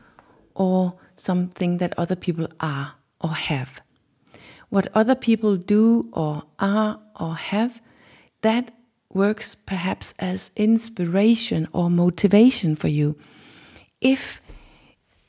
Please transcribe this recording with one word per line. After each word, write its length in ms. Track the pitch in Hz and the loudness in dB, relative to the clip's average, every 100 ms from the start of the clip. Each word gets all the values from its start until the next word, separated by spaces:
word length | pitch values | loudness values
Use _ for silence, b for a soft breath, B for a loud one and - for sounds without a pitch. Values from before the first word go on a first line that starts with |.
| B B B B B | B B B B B
or 440 | - 190 185 185 180 b - | -4 0 2 0 -4 b -12
something 600 | - 180 180 - 180 175 | -4 -2 -2 -4 -2 -2
that 160 | 175 - | -4 -4
other 200 | 170 180 | -4 -4
people 320 | - 165 165 - | -4 -4 -6 -6
are 340 | 160 139 143 - _ _ | -6 -6 -8 -12 _ _
or 80 | 160 | -6
have. 500 | 156 - 143 127 - _ _ _ _ - B B B B | -6 -4 -4 -6 -14 _ _ _ _ -20 B B B B
What 200 | 196 190 | -2 0
other 220 | - 220 | 2 2
people 420 | 254 - 220 214 196 | 2 2 0 2 0
do 540 | 175 208 226 233 226 | 2 2 4 2 0
or 300 | - 156 151 - _ | -4 -4 -6 -10 _
are 420 | 196 208 214 214 - - | -2 0 0 -4 -14 -10
or 180 | 165 165 | -8 -8
have, 440 | - 202 240 240 b b b b b _ | -4 -2 -2 -4 b b b b b _
that 320 | 220 226 247 _ _ _ _ | 0 0 -4 _ _ _ _
works 460 | 190 202 214 - | 0 0 0 -8
perhaps 580 | - - 190 180 190 - - | -12 -8 -6 -4 -6 -8 -8
as 320 | 180 185 - - | -6 -6 -8 -2
inspiration 1120 | 214 226 226 - 170 180 214 226 - 165 160 | 2 2 0 -4 -2 2 4 2 0 -2 -2
or 160 | - 175 | -2 0
motivation 880 | 175 175 170 190 202 240 - 165 151 | 2 2 2 4 6 6 4 -2 0
for 120 | 160 | 0
you. 280 | 151 147 147 B B B B B B B _ | 0 0 -2 B B B B B B B _
If 420 | - 269 - - b b b b b b _ _ | 0 2 -2 -10 b b b b b b _ _